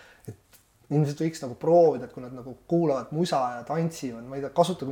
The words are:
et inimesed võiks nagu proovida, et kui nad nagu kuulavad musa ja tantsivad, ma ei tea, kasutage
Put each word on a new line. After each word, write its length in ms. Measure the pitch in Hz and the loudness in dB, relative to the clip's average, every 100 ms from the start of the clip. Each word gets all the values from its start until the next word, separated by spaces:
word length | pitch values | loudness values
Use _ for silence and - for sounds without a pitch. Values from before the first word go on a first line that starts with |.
| - - - | -20 -18 -18
et 280 | - _ - _ _ _ | -18 _ -20 _ _ _
inimesed 300 | 147 143 143 | 0 2 0
võiks 240 | 160 160 | -4 -4
nagu 140 | 127 120 | -10 -4
proovida, 460 | 156 175 160 127 120 | 4 6 6 4 -6
et 60 | 135 | -12
kui 80 | |
nad 80 | 123 131 | -14 -14
nagu 160 | 127 123 | -14 -16
kuulavad 480 | - 170 160 135 117 | -2 2 2 0 -2
musa 300 | 151 175 147 123 120 | -2 0 0 0 -4
ja 80 | 120 | -4
tantsivad, 560 | 160 165 165 131 117 | -2 -2 -4 -8 -10
ma 140 | 123 139 | -10 -8
ei 60 | 139 | -2
tea, 80 | - | 2
kasutage 320 | 175 175 135 | 2 0 -6